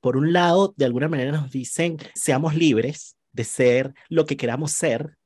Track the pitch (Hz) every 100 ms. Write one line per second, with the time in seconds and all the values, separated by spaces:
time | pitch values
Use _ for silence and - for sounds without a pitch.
0 | 127 131 151 175 175 175 196 202 135 120
1 | 151 156 127 156 139 135 123 - 170 160
2 | - - - 135 156 156 165 113 117 151
3 | - _ _ - 113 - 127 123 135 -
4 | _ 160 147 139 120 123 151 - 165 117
5 | 151 _